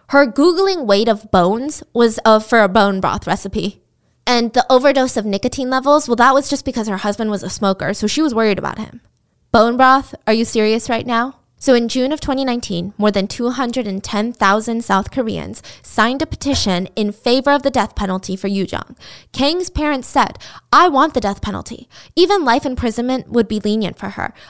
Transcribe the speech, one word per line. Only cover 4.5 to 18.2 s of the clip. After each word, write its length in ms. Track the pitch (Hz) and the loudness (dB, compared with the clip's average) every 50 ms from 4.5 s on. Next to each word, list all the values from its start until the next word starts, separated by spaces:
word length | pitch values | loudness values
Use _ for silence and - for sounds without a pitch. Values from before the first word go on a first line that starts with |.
| - | 0
the 100 | 240 - - | 0 2 4
overdose 480 | 262 254 262 285 262 269 254 254 - 240 | 2 4 4 4 2 2 0 0 -2 -4
of 80 | 208 | -4
nicotine 420 | 214 196 196 - 247 - 277 262 254 | -2 -4 -2 -4 -4 -4 -4 -4 -2
levels, 400 | 262 262 262 285 285 302 294 - | -2 0 2 2 2 2 2 0
well, 80 | 240 | 2
that 160 | 226 240 269 | 4 4 4
was 160 | 262 277 269 - | 4 2 0 0
just 160 | 285 262 - | -4 -4 -4
because 240 | 277 233 247 214 220 | -6 -4 -4 -4 -4
her 80 | 196 | -4
husband 340 | 190 - 208 208 - 226 214 | -2 -2 -4 -2 -2 -4 -4
was 120 | 208 190 | -4 -4
a 80 | 190 190 | -6 -8
smoker, 420 | - - 214 196 196 190 165 143 | -6 -2 0 0 0 0 -2 -4
so 140 | 208 - 220 | -2 -2 -2
she 160 | 208 - 294 | -2 0 0
was 120 | 320 294 233 | 0 0 2
worried 240 | 226 226 214 202 - | 2 2 2 0 0
about 200 | - - - - | -4 -6 -6 -8
him. 240 | 220 - - 240 _ _ _ _ _ _ _ _ _ _ | -12 -14 -16 -20 _ _ _ _ _ _ _ _ _ _
Bone 240 | - 208 220 233 240 | 2 4 4 4 4
broth? 380 | 247 262 254 262 277 269 - - - _ | 4 6 6 6 4 2 -4 -14 -6 _
Are 60 | - | 0
you 140 | 220 226 233 | 0 0 0
serious 420 | 226 - 226 214 214 220 233 - - | 0 0 0 2 2 0 0 -2 -4
right 180 | 233 226 - | -4 -4 -2
now? 340 | 247 233 226 240 269 - _ _ _ _ _ | -2 -2 -2 -2 -4 -8 _ _ _ _ _
So 160 | - 277 254 | 2 4 4
in 140 | 240 233 226 | 4 2 0
June 200 | - 262 254 262 | -2 -2 -2 -2
of 100 | 311 302 | -2 -4
twenty 200 | - - 262 262 | -4 -4 -2 -2
nineteen, 520 | 269 262 240 240 - - 196 170 175 196 - | -2 -2 -4 -4 -6 -6 -6 -6 -6 -8 -4
more 140 | - 202 214 | 0 0 2
than 160 | 202 202 190 | 2 0 -2
two 240 | 208 - - 240 240 | -4 -4 -4 -4 -4
hundred 360 | 247 254 262 240 233 254 226 | -2 -4 -4 -4 -4 -4 -4
and 160 | 208 190 196 | -4 -6 -8
ten 300 | - - - 208 214 240 | -8 -4 -4 -2 -2 -4
thousand 500 | 240 - 214 196 202 220 214 240 226 226 | -2 0 2 2 2 2 0 -4 -4 -4
South 280 | 233 - 196 190 196 - | -2 0 0 0 0 -2
Koreans 520 | - 277 233 220 202 165 - - 220 - - - - - | -4 -4 -4 -4 -6 -6 -8 -10 -14 -16 -18 -20 -20 -20
signed 400 | - - - - 214 233 262 277 | -18 -6 -2 0 0 0 0 -2
a 40 | 320 | -4
petition 600 | 320 - - - 277 269 - - 202 185 175 190 - - | -6 -6 -6 -4 -2 -2 0 0 0 -2 -2 -4 -6 -4
in 160 | - 214 208 | -4 -4 -4
favor 380 | 208 - - 240 247 269 254 285 | -6 -4 0 0 0 2 2 2
of 140 | 285 285 269 | 0 2 0
the 60 | 277 | 0
death 240 | - 254 202 220 - | 0 0 -2 -2 -4
penalty 400 | - 202 190 190 190 | -4 -4 -4 -4 -4